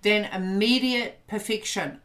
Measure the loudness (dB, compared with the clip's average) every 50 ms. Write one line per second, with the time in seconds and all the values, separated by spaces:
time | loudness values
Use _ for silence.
0 | 2 2 2 2 2 -2 -4 -4 -4 0 0 2 4 4 4 4 4 2 0 0
1 | -2 -4 -8 -14 _ -8 -8 -6 -4 -4 -4 -4 -4 -4 -4 -4 -4 -6 -6 -10
2 | -6